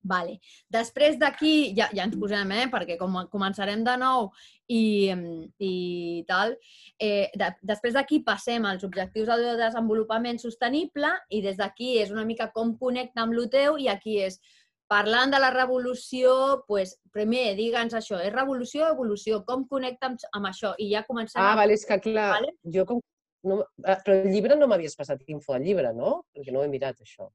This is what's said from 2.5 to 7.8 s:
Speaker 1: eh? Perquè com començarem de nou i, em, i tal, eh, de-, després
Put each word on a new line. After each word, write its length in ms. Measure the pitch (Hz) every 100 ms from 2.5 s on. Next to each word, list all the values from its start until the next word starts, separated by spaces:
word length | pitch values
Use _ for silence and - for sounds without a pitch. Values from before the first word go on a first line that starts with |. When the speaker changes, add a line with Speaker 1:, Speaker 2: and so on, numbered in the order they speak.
Speaker 1:
eh? 140 | 202 254
Perquè 260 | 233 175 170
com 160 | 185 180 180
començarem 540 | 202 190 196 196 208
de 120 | 226 247
nou 340 | 254 254 202 _ - _ _
i, 420 | 233 220 208 196
em, 120 | 180 170 165 160 _
i 680 | 196 185 180 175 170 170 170
tal, 300 | 185 214 254 _ - - _
eh, 320 | 214 202 196 202
de-, 180 | 185 185
després 320 | 190 208